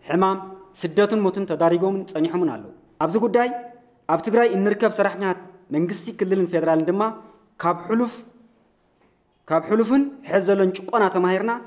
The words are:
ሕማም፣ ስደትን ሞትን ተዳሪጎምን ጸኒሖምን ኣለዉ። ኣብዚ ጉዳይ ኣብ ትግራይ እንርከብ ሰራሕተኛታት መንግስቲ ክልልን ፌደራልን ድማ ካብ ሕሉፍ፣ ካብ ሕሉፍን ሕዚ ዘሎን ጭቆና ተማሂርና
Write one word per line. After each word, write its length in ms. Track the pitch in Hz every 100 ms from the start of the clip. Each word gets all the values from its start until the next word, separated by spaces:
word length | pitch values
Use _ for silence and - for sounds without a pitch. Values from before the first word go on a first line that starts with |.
| -
ሕማም፣ 340 | 160 190 190 - - -
ስደትን 480 | - 170 160 208 220
ሞትን 240 | 190 196 190
ተዳሪጎምን 560 | 151 165 170 190 196 -
ጸኒሖምን 440 | 156 165 175 170
ኣለዉ። 220 | 113 101 - _ _
ኣብዚ 160 | 165 208
ጉዳይ 320 | 226 233 247 247 - - _ _ -
ኣብ 100 | 220
ትግራይ 260 | 226 220 240
እንርከብ 420 | 190 196 208 220
ሰራሕተኛታት 460 | 214 196 180 196 180 - - _
መንግስቲ 340 | 147 175 202 -
ክልልን 340 | 202 190 190 180
ፌደራልን 380 | 175 160 160 160
ድማ 160 | 190 220 220 - - _ _
ካብ 180 | - 262
ሕሉፍ፣ 320 | - 226 240 - - _ _ _ _ _ _ _ _ _ _ _ -
ካብ 160 | 160 160
ሕሉፍን 380 | 220 220 269 277 -
ሕዚ 200 | - 202 180
ዘሎን 280 | 196 190
ጭቆና 320 | 185 - 233 196
ተማሂርና 440 | 185 180 190 214 240